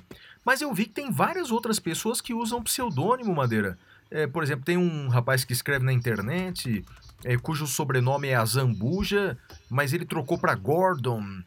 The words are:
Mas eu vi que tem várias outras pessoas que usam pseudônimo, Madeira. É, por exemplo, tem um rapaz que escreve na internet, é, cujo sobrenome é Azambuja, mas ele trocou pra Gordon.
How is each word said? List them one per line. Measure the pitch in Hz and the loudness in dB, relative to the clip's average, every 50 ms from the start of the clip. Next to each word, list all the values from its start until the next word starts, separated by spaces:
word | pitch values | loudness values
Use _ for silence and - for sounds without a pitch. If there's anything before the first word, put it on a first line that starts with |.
| - - - - - - - - - | -10 -14 -20 -20 -20 -20 -20 -4 0
Mas | 240 254 262 | 0 2 2
eu | 311 294 240 | 0 -2 -2
vi | 170 226 | -2 -2
que | 226 - | -2 -4
tem | - 285 262 | -6 -4 -2
várias | 185 135 180 240 339 370 349 254 | 0 2 2 2 0 -2 -2 -2
outras | 226 233 226 226 220 214 | -2 -2 0 0 -2 -2
pessoas | - 170 160 - - 220 240 - | -2 -4 -4 -4 -2 -2 -2 -4
que | - - 233 | -4 -4 -4
usam | 226 233 220 247 240 226 | -4 -4 -2 -4 -4 -4
pseudônimo, | - - - 254 240 165 131 151 202 247 254 247 214 180 | -4 -4 -2 -2 -2 0 0 2 2 2 2 0 0 0
Madeira. | 147 131 120 117 107 104 98 90 - _ - - - - _ | 2 2 2 2 2 0 0 -2 -6 _ -20 -20 -20 -18 _
É, | - 151 151 | -4 -2 -2
por | 139 131 165 | -2 0 -2
exemplo, | 160 135 147 127 131 | -2 0 -2 -2 0
tem | - 175 180 | 0 2 4
um | 180 175 160 151 143 131 | 4 2 2 0 0 2
rapaz | 120 123 120 135 135 127 - | 2 2 2 2 2 0 0
que | - | 0
escreve | 123 120 - - 143 135 127 | -4 -4 -2 0 0 2 2
na | 131 | 2
internet, | 131 123 120 127 113 101 98 110 156 180 185 185 180 - - 127 110 101 87 - - - - - - - - | 2 2 2 2 0 0 -2 -2 -2 -2 -2 -4 -6 -6 -4 -2 -2 -4 -4 -8 -14 -20 -20 -20 -20 -10 -2
é, | 123 123 | 0 0
cujo | 120 120 - 160 143 156 143 | 0 0 -2 -4 -4 -4 -4
sobrenome | - - 160 135 135 127 120 127 139 143 143 139 | -2 -2 -2 0 2 2 2 2 2 0 0 0
é | 131 | 2
Azambuja, | 123 110 107 107 135 135 127 110 92 104 123 170 190 202 - 202 202 202 185 127 - - - - - - - | 2 2 2 2 2 2 2 2 0 0 0 0 0 0 0 2 2 2 0 -2 -6 -10 -16 -20 -20 -10 -4
mas | 120 131 143 131 | 0 0 2 2
ele | 143 175 175 | 0 -2 -2
trocou | 170 - 160 139 - 170 170 | -4 -4 -4 -2 -2 -2 0
pra | - 175 135 | 2 2 0
Gordon. | 98 95 104 147 170 185 185 180 147 117 131 120 110 104 98 98 95 87 | 0 0 2 2 4 4 4 2 2 0 -2 -2 -2 -4 -6 -8 -10 -12